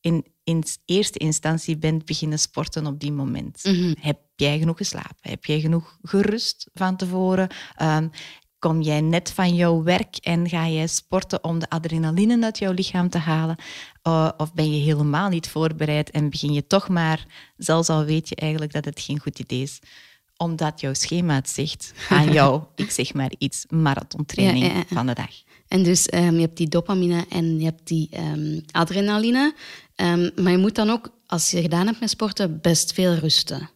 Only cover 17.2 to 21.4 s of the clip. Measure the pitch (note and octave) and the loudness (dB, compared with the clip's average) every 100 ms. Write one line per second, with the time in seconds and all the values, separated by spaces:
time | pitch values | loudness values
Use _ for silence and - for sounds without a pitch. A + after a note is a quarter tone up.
17.2 | - - - - F3 D#3+ E3 D#3 D3+ D#3 | -6 -20 -20 -8 2 2 4 2 2 0
18.2 | D#3 - D#3 D#3 D3+ D3 D3+ E3 - C#3+ | -2 -6 -4 -2 -4 -4 -6 -10 -6 -6
19.2 | - - - B2 C3+ - - - - _ | -6 -10 -6 -6 -6 -10 -20 -20 -20 _
20.2 | _ _ E3+ D#3+ D#3 D3+ C#3 C3+ - F3 | _ _ -4 -2 -4 -2 -6 -2 -2 0
21.2 | F3 C#3 | 2 0